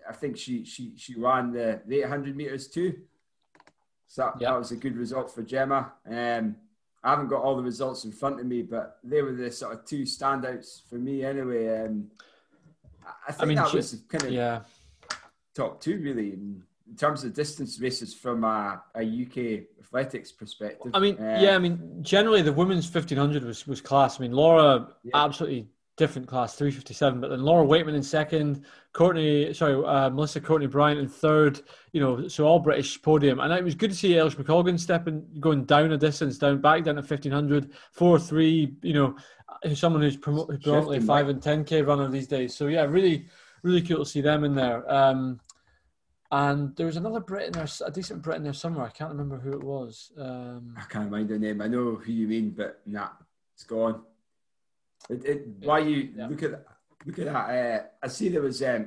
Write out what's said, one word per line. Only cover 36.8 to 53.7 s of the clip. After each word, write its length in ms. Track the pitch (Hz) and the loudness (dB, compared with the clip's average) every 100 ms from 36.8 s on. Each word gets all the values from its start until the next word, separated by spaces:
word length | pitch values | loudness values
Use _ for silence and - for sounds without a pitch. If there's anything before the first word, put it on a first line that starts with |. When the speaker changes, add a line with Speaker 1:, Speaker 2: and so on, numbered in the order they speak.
| 165 | 2
Speaker 2:
down 100 | 147 | -2
to 80 | |
fifteen 300 | 139 143 143 | -4 -6 -2
hundred, 400 | 139 147 147 139 - - | -2 2 2 0 -8 -20
four 260 | - 175 170 | 2 6 6
three, 580 | 170 151 160 160 147 - | 6 2 4 4 2 -2
you 120 | 170 | 0
know, 220 | 147 135 139 - - - - | 2 2 0 -14 -20 -20 -8
who's 160 | 170 143 | -4 0
someone 220 | 170 160 | 2 4
who's 140 | 147 139 | 2 0
promo-, 300 | - 147 160 | -2 -2 -2
predominantly 480 | 143 147 147 151 139 | -4 2 2 2 0
Speaker 1:
Shifting, 100 | 113 | 2
Speaker 2:
five 180 | 143 143 | 4 4
Speaker 1:
right? 80 | 135 | 0
Speaker 2:
and 80 | |
ten 220 | 151 151 147 | 0 0 2
K 160 | 160 | 2
runner 260 | 143 143 139 | 2 2 0
these 200 | 135 131 | -4 -4
days. 280 | 139 123 - | -4 -4 -4
So, 120 | 143 | -2
yeah, 160 | 165 | 0
really, 440 | 147 170 190 156 - - - _ | 2 4 4 2 -2 -18 -20 _
really 200 | 175 180 | 2 2
cool 180 | 170 160 | 2 -2
to 100 | 143 | -2
see 120 | 147 | 0
them 240 | 143 151 147 | 2 2 2
in 100 | 139 | 0
there. 340 | 127 120 127 | 0 -2 0
Um, 500 | 139 135 131 131 123 - _ _ _ _ _ _ _ _ | 4 4 4 -2 -8 -14 _ _ _ _ _ _ _ _
and 440 | 139 143 143 143 - | 0 2 0 -2 -4
there 80 | 165 | -4
was 100 | 160 | -4
another 240 | 202 226 | -6 -6
Brit 280 | 180 190 - | -8 -8 -6
in 40 | |
there, 100 | 175 | -6
s-, 180 | 151 - - | -8 -8 -10
a 40 | |
decent 300 | 151 185 170 | -8 -10 -10
Brit 160 | 147 160 | -8 -6
in 60 | |
there 100 | 147 | -6
somewhere. 320 | 139 170 165 117 | -8 -8 -6 -8
I 40 | |
can't 200 | - 156 | -8 -10
remember 260 | 147 143 135 | -8 -8 -8
who 140 | 131 | -8
it 120 | 139 | -8
was. 480 | 135 139 120 110 - 156 | -8 -8 -10 -14 -20 -16
Um, 580 | 131 127 123 123 120 117 | -12 -12 -14 -16 -16 -16
Speaker 1:
I 60 | |
can't 260 | 101 110 104 | -12 -8 -6
mind 180 | 104 107 | -4 -4
her 80 | 107 | -4
name. 200 | 107 104 | -4 -4
I 60 | 107 | -4
know 280 | 123 120 110 | -2 -4 -6
who 160 | - | -6
you 160 | 113 107 | -4 -2
mean, 240 | 113 107 | -2 -4
but 280 | 101 101 - - | -4 -8 -10 -12
nah, 240 | 104 101 - _ _ _ _ | -10 -10 -12 _ _ _ _
it's 80 | |
gone. 400 | - | -8